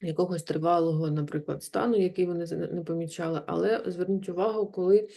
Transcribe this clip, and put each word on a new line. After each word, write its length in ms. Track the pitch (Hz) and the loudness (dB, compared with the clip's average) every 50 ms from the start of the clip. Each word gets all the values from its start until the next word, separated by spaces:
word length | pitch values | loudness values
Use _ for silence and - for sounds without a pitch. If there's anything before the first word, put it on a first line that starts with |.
якогось 420 | - 165 156 151 180 175 185 160 156 | -6 -4 0 0 0 0 0 -4 -4
тривалого, 680 | - 156 160 156 170 175 170 165 165 160 156 160 156 | -4 -4 0 2 4 4 4 4 2 2 2 0 0
наприклад, 520 | 151 151 147 147 - 156 147 - 143 147 - | 0 0 -2 -2 -4 -4 -4 -4 -6 -6 -6
стану, 340 | - - - - 240 233 208 | -4 -2 0 2 2 4 4
який 280 | 185 180 185 - 180 | 2 2 2 0 0
ви 80 | 175 175 | 0 0
не 120 | 170 170 | -2 -4
з-, 120 | 165 165 165 | -4 -4 -4
не 240 | 170 - 165 175 165 | -4 -4 -4 -6 -4
помічали. 580 | 160 165 165 170 160 - - 170 165 165 151 - - | -4 -4 -4 -4 -6 -6 -6 -4 -2 -2 -4 -4 -2
Але 360 | 160 165 175 202 226 - - | -2 0 2 2 2 0 -2
зверніть 440 | 185 180 170 180 185 196 190 190 - | -4 -4 -2 -2 0 0 -2 -2 -4
увагу, 380 | 175 175 190 220 214 220 202 196 | -2 0 0 0 2 0 -2 -2
коли, 420 | - 190 180 185 196 214 214 - - | -2 0 4 6 6 6 4 2 -6